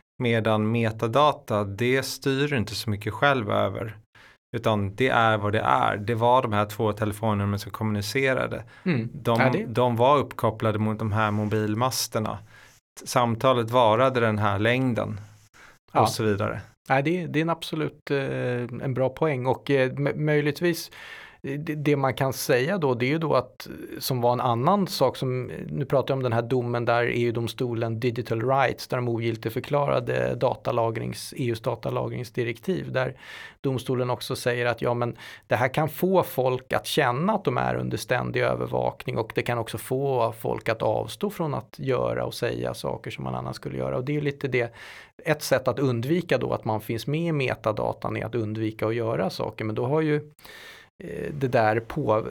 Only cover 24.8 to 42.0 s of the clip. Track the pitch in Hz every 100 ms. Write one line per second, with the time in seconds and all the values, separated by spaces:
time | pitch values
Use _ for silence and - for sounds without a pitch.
24.8 | 185 - 131 - 131 127 123 - - 151
25.8 | 139 139 123 135 127 113 120 127 120 117
26.8 | 117 117 120 120 120 117 113 - 127 113
27.8 | 113 113 127 117 - 127 123 135 127 127
28.8 | - 131 123 117 117 113 117 127 127 143
29.8 | 143 131 123 127 123 123 131 - - 120
30.8 | 117 113 123 117 - - 120 113 127 120
31.8 | 131 123 123 123 120 - 120 117 - 165
32.8 | 131 127 131 131 - - - - 139 131
33.8 | - 127 123 120 - 131 127 123 120 117
34.8 | 123 120 120 - - - - 113 131 139
35.8 | 156 - 185 185 - - 127 127 - 107
36.8 | - - 131 123 180 220 - 123 64 123
37.8 | - 120 - 127 62 62 62 - 123 127
38.8 | - - - 123 113 - 120 120 113 113
39.8 | - 131 139 131 113 117 127 117 - 110
40.8 | 113 113 110 - 208 202 160 131 - -
41.8 | 135 123